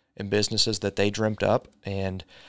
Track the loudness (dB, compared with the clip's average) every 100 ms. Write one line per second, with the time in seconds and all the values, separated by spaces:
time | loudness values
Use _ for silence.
0 | _ -12 -2 0 0 0 0 0 -2 0
1 | 0 2 -2 0 2 2 0 _ -8 -4
2 | -4 -6 -12 -20